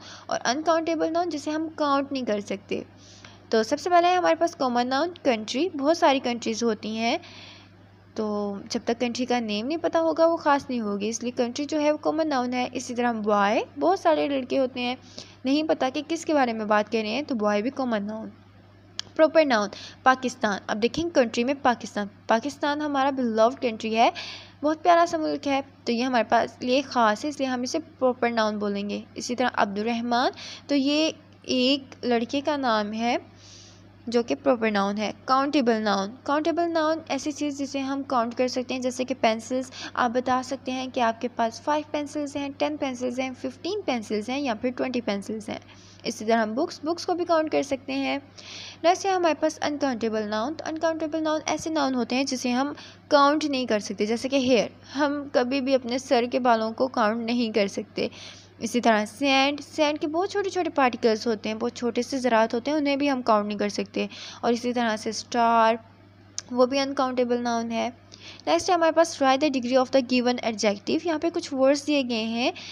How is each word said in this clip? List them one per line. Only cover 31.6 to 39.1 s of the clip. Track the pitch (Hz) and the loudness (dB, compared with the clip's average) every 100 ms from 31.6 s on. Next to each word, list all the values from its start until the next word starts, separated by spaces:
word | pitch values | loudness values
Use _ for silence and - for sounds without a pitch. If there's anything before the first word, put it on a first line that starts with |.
| 254 277 269 - 240 | 2 2 -2 -8 -2
लड़के | 233 233 285 | 0 0 -2
का | 285 294 | -2 -2
नाम | 262 220 208 | 0 0 0
है | 220 233 302 - - - - - - - - - | -2 -2 -2 -4 -20 -20 -20 -20 -20 -20 -16 -2
जो | 233 | -2
कि | 233 277 | 0 0
प्रॉपर | 277 247 220 | 2 2 2
नाउन | 208 196 208 | 0 0 -2
है। | 220 - - | -4 -6 0
काउंटेबल | 262 277 294 240 | 2 2 2 2
नाउन, | 220 220 196 196 254 - | 2 2 0 -2 -6 -2
काउंटेबल | 285 320 320 | 0 0 0
नाउन | 339 330 311 320 320 | 0 0 0 -2 -4
ऐसी | 269 302 | -6 -4
चीज़ | 285 294 277 | -4 -4 -4
जिसे | 269 277 | -6 -6
हम | 269 277 | -4 -6
काउंट | 269 262 233 | -2 0 0
कर | 233 254 | 0 -2
सकते | 254 247 | -2 -4
हैं, | 254 | -4
जैसे | 254 254 | -4 -4
कि | 254 | -4